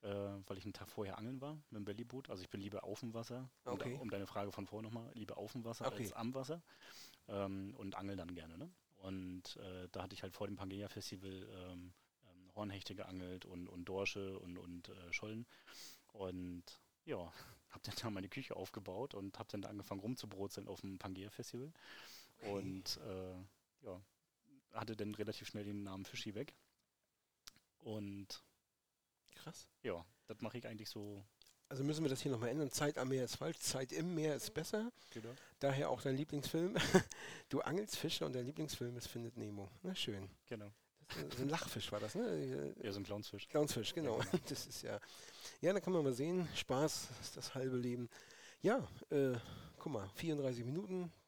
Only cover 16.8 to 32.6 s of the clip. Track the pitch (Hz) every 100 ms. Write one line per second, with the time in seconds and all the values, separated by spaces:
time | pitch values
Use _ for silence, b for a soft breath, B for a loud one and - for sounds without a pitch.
16.8 | _ _ - 120 85 - B B _ -
17.8 | - - 117 101 95 - 131 - 92 -
18.8 | 98 92 135 104 98 - 110 104 101 104
19.8 | 98 98 104 127 110 98 98 - 98 95
20.8 | 98 95 104 92 101 - 123 117 139 -
21.8 | B B B B B - 107 101 95 95
22.8 | 95 - - 95 92 92 98 _ _ _
23.8 | 123 90 95 _ _ _ _ 135 _ 110
24.8 | 110 110 104 104 107 107 104 107 101 101
25.8 | 101 95 98 - - 104 147 - _ _
26.8 | _ _ _ _ _ _ - - _ _
27.8 | - 107 101 101 98 - - _ _ _
28.8 | _ _ _ _ _ - - 165 - _
29.8 | 127 87 82 _ - 107 110 120 113 110
30.8 | 107 - 104 101 101 _ - - _ 135
31.8 | 139 156 160 131 147 123 117 139